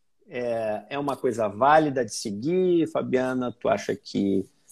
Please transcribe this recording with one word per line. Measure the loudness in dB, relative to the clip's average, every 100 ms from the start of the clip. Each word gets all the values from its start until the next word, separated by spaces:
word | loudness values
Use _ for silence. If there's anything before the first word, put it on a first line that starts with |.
| _ _ -12
é, | -6 -2 -2 -2 -4 -6
é | -6
uma | -4 -2
coisa | -2 0 -2
válida | 2 6 6 4 -2
de | -4 -6
seguir, | -8 -4 -2 2 2 2 2
Fabiana? | -2 0 0 0 -2 -4
Tu | -2 0
acha | 0 -2 -6
que | -4 -2 0 0 -2 _ _